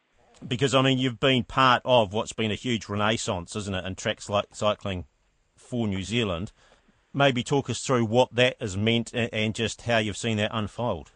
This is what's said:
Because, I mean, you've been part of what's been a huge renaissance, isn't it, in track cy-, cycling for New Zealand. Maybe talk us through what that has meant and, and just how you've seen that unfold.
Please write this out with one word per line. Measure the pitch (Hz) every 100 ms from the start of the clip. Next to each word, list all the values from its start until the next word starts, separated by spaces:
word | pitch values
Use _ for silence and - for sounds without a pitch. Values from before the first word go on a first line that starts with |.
| _ _ _ _ 113
Because, | 120 139 131
I |
mean, | 135 131
you've | 131 113
been | 139 127
part | - - 131 120
of | 123 123 104
what's | 107 90
been | - 110
a | 98
huge | 127 113 -
renaissance, | 104 104 113 - 95 85 110
isn't | 101
it, | 92 90
in | 92
track | - -
cy-, | - 101 -
cycling | - 104 104 101 90 80 _ _ _ _ _
for | - 123 110
New | 95
Zealand. | 87 117 107 85 104 - _ _ _ _ _
Maybe | 135 139 123
talk | - 143 -
us | 113
through | - 123 110
what | 117 127 113
that | 127 -
has | 110 95
meant | 110 117 113
and, | 120 117
and | 110 110 104
just | 110 -
how | 117 117
you've | 110 92
seen | 117 107
that | 107
unfold. | 113 101 - 120 85 -